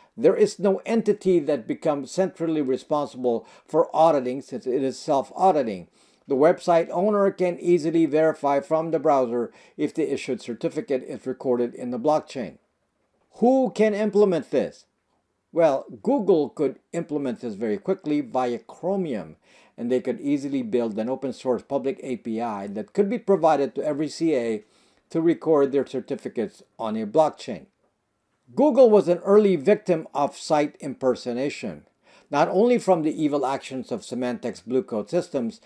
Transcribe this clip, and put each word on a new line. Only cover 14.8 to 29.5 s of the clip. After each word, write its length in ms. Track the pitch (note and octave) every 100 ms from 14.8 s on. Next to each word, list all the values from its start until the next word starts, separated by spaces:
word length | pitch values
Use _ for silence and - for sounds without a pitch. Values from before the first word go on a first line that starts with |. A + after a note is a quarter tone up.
| _ _ _ _ _ _ _
Well, 340 | D#3+ D#3+ C3+ - A2+
Google 460 | G#3 C#4 F#3+ E3 D3
could 300 | - C#3 - _
implement 480 | E3+ E3 D3 C3+ A2+
this 140 | A#2+ G2
very 220 | A2+ G2+
quickly 440 | - F#3+ D3+ D3
via 380 | A#2+ B2+ B2+ A#2
Chromium, 800 | - - F3 G3 E3 G#2+ D#2 D#2 _ _ _ -
and 140 | A#2+
they 100 | B2+
could 180 | B2+ A#2
easily 420 | C#3+ C#3+ C#3 C#3
build 380 | A2+ A#2+ A#2 G#2
an 100 | A2+
open 240 | C3+ C3+
source 300 | - C3 A2+
public 360 | - C3+ B2+ -
A 140 | C3+ A#2+
P 240 | A#2+ A2
I 260 | A#2 G#2 G#2
that 260 | G2+ G2
could 160 | - G3
be 80 | A#3+
provided 560 | - F#3 D#3+ C#3+ C3
to 100 | C#3
every 260 | D3+ C#3+ D3+
C 260 | - E3 C3+
A 280 | A#2 G#2+ - _ _ _ _
to 120 | E3
record 500 | E3 D#3 D#3+ D3 C#3
their 160 | C#3 B2+
certificates 760 | C3 - B2+ A#2 A#2+ G2+ - _ -
on 180 | A2+ A2
a 120 | G#2+
blockchain. 580 | D3+ D3+ - - F2+ - _ _ _ _ _ _ _ _
Google 380 | B2 D4 A#3+ A#3+
was 160 | G#3 E3
an 120 | F3
early 360 | F#3+ G#3 G3+